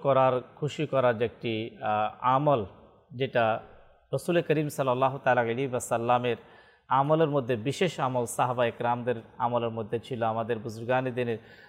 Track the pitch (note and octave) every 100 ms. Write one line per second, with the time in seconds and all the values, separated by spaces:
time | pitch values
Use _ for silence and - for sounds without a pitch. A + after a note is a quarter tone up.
0 | C#3+ C3 C3 B2+ - - D3 - D3 C3
1 | B2 A2 A#2 - A#2+ A2 A2+ - G#2+ G#2+
2 | G#2+ - B2 C3 D3 C3 F#2+ - - _
3 | _ B2 C3+ B2 A2+ A2+ - - - _
4 | - C3+ - E3+ - D3+ D3 C#3+ C3+ B2
5 | C3 C#3 C3 B2 A#2 A#2 C3+ A#2+ - A#2
6 | A#2 B2 B2 A#2 - - - _ - C3
7 | C#3+ D#3 D#3 C#3+ A#2+ A#2+ C3+ - F3+ -
8 | C3+ B2+ A#2 - B2+ B2 A#2+ - A#2+ A#2+
9 | A#2+ A#2 - - A#2+ A#2+ A#2 A2+ G#2 A#2
10 | - B2 A2+ A2+ A2+ A2+ A2+ A2 A#2 B2+
11 | C3 B2 A#2+ A2 - -